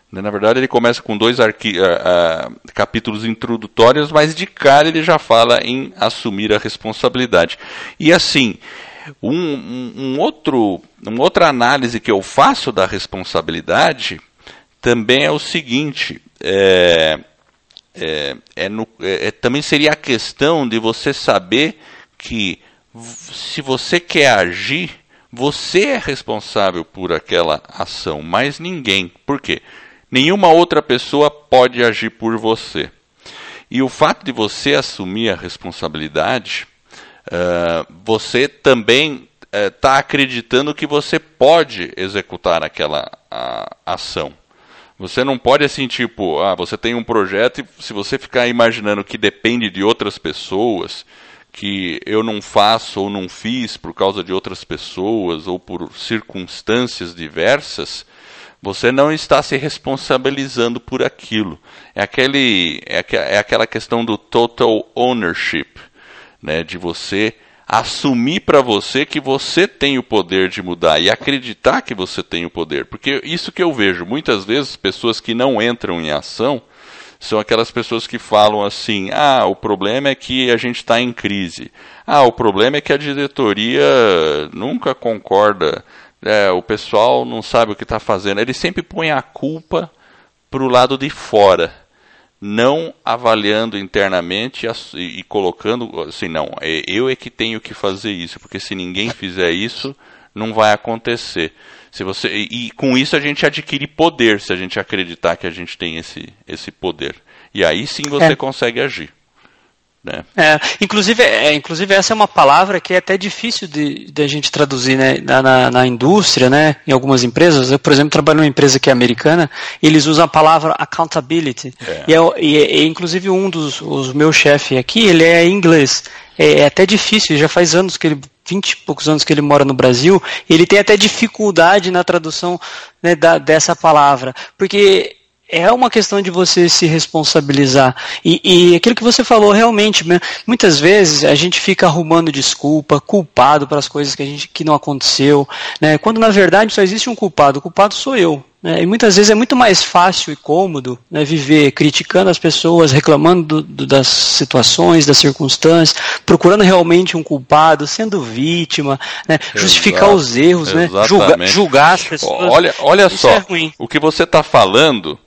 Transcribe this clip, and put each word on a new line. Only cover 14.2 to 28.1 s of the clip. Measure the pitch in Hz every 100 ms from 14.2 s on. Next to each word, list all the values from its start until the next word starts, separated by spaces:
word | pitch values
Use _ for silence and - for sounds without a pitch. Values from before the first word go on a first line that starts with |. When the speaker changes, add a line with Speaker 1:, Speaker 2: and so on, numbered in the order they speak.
| _ _ - - _ _
Speaker 1:
também | 120 120 110 131
é | 147
o | 151
seguinte: | - 170 135 123 151 131 - - _ _
é, | 82 98 95 92 87 82 80 78 - _ _ _ _ - _
é, | 92 82 78 71 65 _
é | - 92
no, | 110 110 -
é, | 95 92 104
é, |
também | - 120 139
seria | - 147 151
a | -
questão | - 113 - - 143 165 127
de | 113
você | 113 113 147
saber | 139 - 104 90 117 156 - - - _ _
que | - 113 98 - _ _ _
v-, | 113 117 120 -
se | - - -
você | 135 131 - 175
quer | - 160 139
agir, | 107 87 95 98 147 175 - _ _ _
você | 117 139 - - 180 226
é | 247
responsável | 160 135 - 110 - 110 98 87
por | 80 - 90
aquela | 80 - 90 82 76 _
ação, | - 87 - -